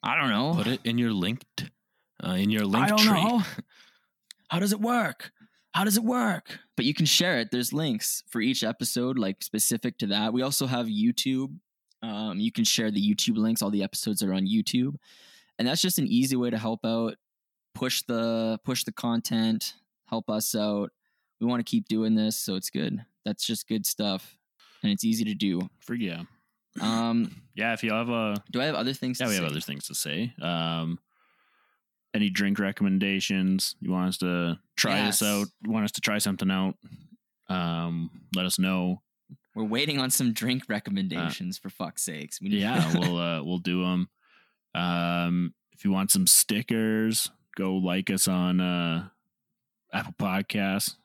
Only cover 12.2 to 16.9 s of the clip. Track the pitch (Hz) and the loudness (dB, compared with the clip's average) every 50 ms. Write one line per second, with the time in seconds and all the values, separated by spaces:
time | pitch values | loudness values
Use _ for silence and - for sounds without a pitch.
12.2 | 110 107 92 95 107 117 - - 113 - - - 113 110 104 101 101 104 107 - | -4 -4 -2 0 -2 0 2 2 2 2 2 2 2 2 2 2 4 4 2 2
13.2 | - - 113 110 107 110 113 - 110 98 104 101 95 - - - - 113 104 95 | 2 0 2 2 2 2 2 0 0 0 0 0 -2 -2 -4 -4 -4 -2 -2 0
14.2 | 107 98 92 95 95 95 107 110 104 - - 123 123 139 143 143 _ - - - | 0 0 2 4 4 6 6 6 4 4 2 2 2 2 0 -4 _ -16 -20 -20
15.2 | - - - - _ _ _ - 117 123 139 170 - 185 180 - 139 101 107 120 | -20 -20 -20 -20 _ _ _ -2 0 0 2 2 2 2 2 2 2 4 4 4
16.2 | 131 131 135 123 120 120 113 110 110 113 113 110 - 113 | 4 4 2 2 2 2 0 0 0 -2 -4 -2 0 0